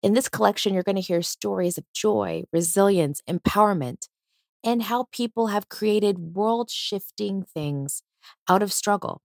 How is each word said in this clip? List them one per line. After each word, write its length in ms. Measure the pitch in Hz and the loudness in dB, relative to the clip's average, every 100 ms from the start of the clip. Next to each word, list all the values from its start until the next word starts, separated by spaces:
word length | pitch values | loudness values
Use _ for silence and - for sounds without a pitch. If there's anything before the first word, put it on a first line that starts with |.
In 120 | 208 | 4
this 160 | 220 - | 2 2
collection, 420 | - 214 202 208 | 2 2 2 0
you're 100 | 190 | 0
gonna 180 | 180 196 | 0 -2
hear 200 | 185 175 | 0 -2
stories 560 | 170 - 208 190 175 175 | -2 -6 -4 -2 -2 -2
of 80 | - | -10
joy, 520 | - 214 208 185 165 - | -4 0 0 0 -4 -2
resilience, 680 | 165 170 196 196 196 151 147 - | -2 0 4 4 4 2 -2 -6
empowerment, 800 | 175 - 202 208 185 127 - - _ _ _ _ _ | -2 0 4 4 4 -2 -8 -14 _ _ _ _ _
and 200 | 233 240 | -2 0
how 240 | 214 240 - | 0 -2 -2
people 360 | - 240 - 226 | -4 -4 0 0
have 200 | 208 196 | 0 -4
created 680 | - 214 208 208 185 165 | -2 2 4 2 0 -4
world-shifting 1080 | 175 214 233 233 - - 196 - - 208 196 | -2 0 0 -2 -6 -6 -8 -8 -8 -4 -4
things 580 | 185 - 147 143 139 - _ _ - _ - | -6 -6 -4 -4 -6 -10 _ _ -20 _ 2
out 140 | 185 | 2
of 100 | 202 | 2
struggle. 480 | - - 202 - - | -2 0 -2 -2 -10